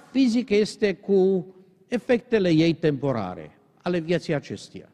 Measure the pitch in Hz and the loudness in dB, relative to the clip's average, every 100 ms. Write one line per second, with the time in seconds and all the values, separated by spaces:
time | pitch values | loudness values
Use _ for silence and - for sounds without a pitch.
0 | - 254 254 240 220 208 208 - 208 - | -6 0 2 2 0 0 0 0 -2 -2
1 | - 196 190 190 - - _ _ - 240 | 0 2 4 0 -4 -16 _ _ -8 -8
2 | - 240 - 220 180 156 165 160 160 139 | 0 -2 0 0 2 4 2 2 -2 -2
3 | 139 120 92 87 78 _ _ _ 180 180 | -4 -4 -6 -10 -16 _ _ _ -6 -4
4 | 160 170 165 147 - 101 - 185 - | -2 -4 -2 -6 -6 -14 -14 -20 -20